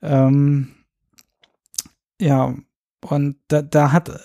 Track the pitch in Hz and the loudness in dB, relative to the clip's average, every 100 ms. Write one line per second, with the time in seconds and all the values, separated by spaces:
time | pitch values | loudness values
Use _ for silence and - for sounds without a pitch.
0 | - 139 135 139 143 143 131 - _ _ | -2 2 2 4 2 0 -4 -12 _ _
1 | _ _ _ _ _ _ _ - - _ | _ _ _ _ _ _ _ -16 -16 _
2 | _ _ 160 135 131 131 - _ _ _ | _ _ 0 0 -2 -6 -14 _ _ _
3 | - 147 143 139 _ 151 147 151 147 156 | -6 -4 -4 -6 _ -4 0 0 2 2
4 | - - | -2 -10